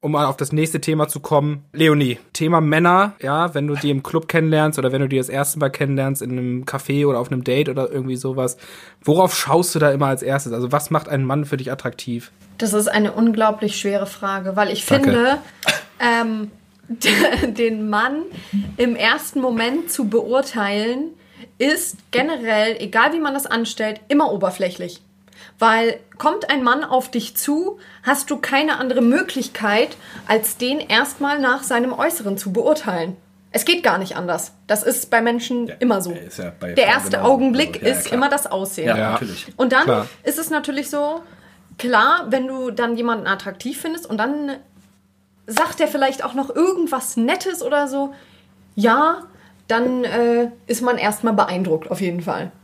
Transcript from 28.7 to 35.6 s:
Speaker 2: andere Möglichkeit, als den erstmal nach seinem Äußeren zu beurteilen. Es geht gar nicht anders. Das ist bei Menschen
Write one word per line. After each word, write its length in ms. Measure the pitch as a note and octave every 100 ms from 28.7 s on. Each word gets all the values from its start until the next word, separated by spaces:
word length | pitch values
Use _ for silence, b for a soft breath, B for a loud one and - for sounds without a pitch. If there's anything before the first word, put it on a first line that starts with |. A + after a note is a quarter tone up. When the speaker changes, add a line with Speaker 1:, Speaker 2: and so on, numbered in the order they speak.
| D4
Speaker 2:
andere 240 | C4 B3
Möglichkeit, 960 | A#3+ C#4 F#4 - A#3+ - G#3 G#3 D4 - B B -
als 300 | A3 G#3+ -
den 240 | B3 D4
erstmal 580 | - A3 C#4 - C#4+ D4
nach 240 | C4 C4
seinem 300 | C4+ A#3+ B3
Äußeren 460 | B3 D4+ E4+ G#3 G3
zu 160 | G3+
beurteilen. 600 | F#3+ A#3 D4+ - F3+ E3 F#3+ _ _ _
Es 140 | A3 A3
geht 160 | F4
gar 160 | D4+ F3+
nicht 180 | F#3+ -
anders. 360 | F3 E3+ - _ _
Das 160 | G#3
ist 280 | A3+ B3+ -
bei 100 | A#3
Menschen 460 | A3+ A#3 A#3 A#3+